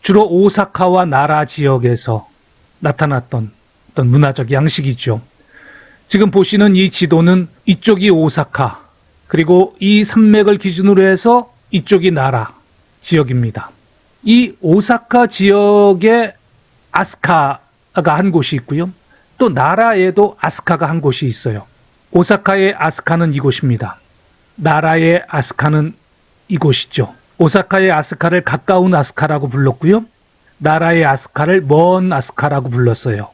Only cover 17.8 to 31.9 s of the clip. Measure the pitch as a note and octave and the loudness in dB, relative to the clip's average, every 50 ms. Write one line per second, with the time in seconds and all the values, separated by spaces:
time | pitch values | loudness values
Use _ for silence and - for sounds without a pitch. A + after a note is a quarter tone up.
17.8 | _ _ _ F#3 D3 D#3+ D3+ D3 F#3+ G3 E3 E3 C3 - D3+ C3+ - - C#3 D#3 | _ _ _ -2 -2 0 0 0 -2 0 0 0 -2 -2 -6 -8 -6 -6 -6 -6
18.8 | E3+ F#3 F3+ _ _ _ _ _ _ _ _ _ B3+ A3+ D3 B2+ C3 D3 F3+ G3 | -6 -6 -10 _ _ _ _ _ _ _ _ _ -2 0 0 0 0 0 2 2
19.8 | A#3 A#3 A3 F#3+ F#3 F#3 F3+ G3+ G#3 G3 - _ - D#3 - - - - F3 D#3+ | 0 0 2 2 0 0 2 2 0 0 0 _ -6 -6 -6 -6 -4 -4 -2 -2
20.8 | E3+ D3 D#3+ E3 C#3+ C#3+ B2 - D#3 B2+ A2+ - - A#2+ G#2+ G#2 - _ _ _ | -2 -4 -4 -2 -2 -2 -2 -2 -4 -6 -6 -6 -8 -8 -8 -8 -12 _ _ _
21.8 | _ _ _ _ _ _ - F3 F3 - G#3 G3 - G3 G3 G3 F#3+ G3 G3+ - | _ _ _ _ _ _ 0 0 2 2 -2 0 0 -2 0 2 0 -2 -2 -2
22.8 | D3+ D#3+ D#3+ - - - E3 E3+ E3+ D#3+ C#3 C#3 C3 C#3 A#2+ - - C3 A#2+ G#2+ | -4 -6 -6 -6 -4 -4 -2 0 0 -2 -2 -2 -2 -2 -2 -2 -2 -2 -2 -2
23.8 | A2+ F#2 - _ _ _ _ _ _ _ _ _ _ _ _ - D#3 D#3+ D3+ D#3 | -4 -10 -12 _ _ _ _ _ _ _ _ _ _ _ _ -4 -2 0 0 2
24.8 | D#3+ D#3+ D#3+ E3 E3 E3 E3+ F3 - - - D3+ B2+ - - - C3+ D3+ D3+ D3+ | 0 0 0 0 2 2 0 0 -2 -4 -6 -6 -6 -6 -6 -4 -2 0 0 0
25.8 | D3 D#3+ - _ _ _ _ _ _ _ _ _ _ _ G3+ C#3+ - D3 C3 - | -2 -4 -8 _ _ _ _ _ _ _ _ _ _ _ -6 -2 0 0 0 0
26.8 | - _ - - A#2+ - - _ _ _ _ _ E3 D3+ - - F#3 _ G3 F#3+ | -4 _ -6 -6 -6 -6 -8 _ _ _ _ _ -2 0 0 0 -2 _ 0 0
27.8 | F#3+ F#3+ E3+ D3+ D3 - E3+ - - E3+ F3 F3+ E3+ - - C3 _ - F#3+ F#3 | 2 2 0 0 -2 -6 -8 -4 -2 -2 -2 -2 -2 -2 -6 -6 _ 0 0 2
28.8 | F3+ F#3 F3+ D3+ C#3 - - - D#3 D3+ D3+ C#3+ C#3 C3+ A#2+ C#3 C3+ C3+ B2+ - | 2 2 2 0 -2 -2 -4 -6 -4 -4 -2 -4 -6 -4 -2 0 0 0 -2 0
29.8 | - E3 G3+ A3+ A3+ _ _ _ _ _ _ _ _ _ _ _ C#3 D3+ D#3 D#3+ | 0 0 0 0 -2 _ _ _ _ _ _ _ _ _ _ _ -2 -2 0 0
30.8 | E3 E3 E3+ E3+ D#3+ C#3 C#3 C3+ - - _ - D3+ D#3+ F#3 G3 D#3 C#3 D3 D#3 | 0 0 2 2 2 2 0 -2 -6 -12 _ -4 -2 0 0 0 2 2 2 4
31.8 | E3+ F3+ | 4 2